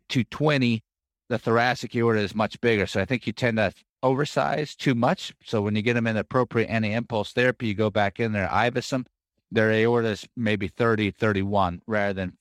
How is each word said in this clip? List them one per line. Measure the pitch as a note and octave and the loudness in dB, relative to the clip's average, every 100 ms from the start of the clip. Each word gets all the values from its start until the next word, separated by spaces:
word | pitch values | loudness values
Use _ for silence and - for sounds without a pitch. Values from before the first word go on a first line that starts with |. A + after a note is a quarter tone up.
| - | -4
two | C3+ | -2
twenty, | G#2+ - D3+ C#3 A#2+ A2 - _ _ _ - | -2 -2 0 2 2 0 -6 _ _ _ -6
the | B2 | -4
thoracic | A#2+ A2+ B2 B2 A#2+ A#2+ | 2 2 2 -2 -4 0
aorta | A#2 A2 | 2 2
is | G2 | 0
much | G#2+ G#2+ - | -2 -4 0
bigger. | A#2+ G#2+ F2+ | 0 2 0
So | G2+ | -2
I | F#2+ | -2
think | B2 - | -4 -4
you | |
tend | - B2 A2 | -2 0 2
to | F#2+ - _ _ | -2 -4 _ _
oversize | C3 C3+ D3 C3+ C#3+ - D3+ - | 0 0 -2 -2 -2 -2 -6 -4
too | D3 A#2 | 0 2
much. | B2+ F#3+ - - | 2 0 -6 -16
So | - A2+ | -4 -2
when | G#2 G#2+ | 0 0
you | |
get | A2 A#2+ | 0 0
'em | A2+ | 0
in | A2 | -2
appropriate | - C3 A#2+ A#2 G#2+ | 0 0 0 0 0
anti-impulse | A2+ G#2+ A2+ A2+ A2 G2+ | -2 -2 -2 -2 -4 -2
therapy, | B2 B2+ A#2 A2+ | 0 2 0 -4
you | |
go | G2 G#2+ | 0 0
back | G#2+ G2+ - | 2 0 0
in | A2+ | -2
there, | G#2 F#2 | 0 0
ivus | G2+ A#2+ B2 - | 2 0 -2 -4
'em, | C3 - _ _ _ _ | -6 -6 _ _ _ _
their | A2 A2 | 2 2
aorta | A2 A2+ A#2+ A2+ | 4 2 2 0
is | G2 - - | -4 -8 -4
maybe | A2 G#2 G2 | -2 -2 -4
thirty, | - A#2 A2 G2+ | 0 2 2 0
thirty-one | - A2 G2 G2 G2+ F#2 F2 - | 0 0 0 0 0 0 -2 -4
rather | G#2+ G2+ | -2 0
than | F#2+ F#2 - | -2 -6 -10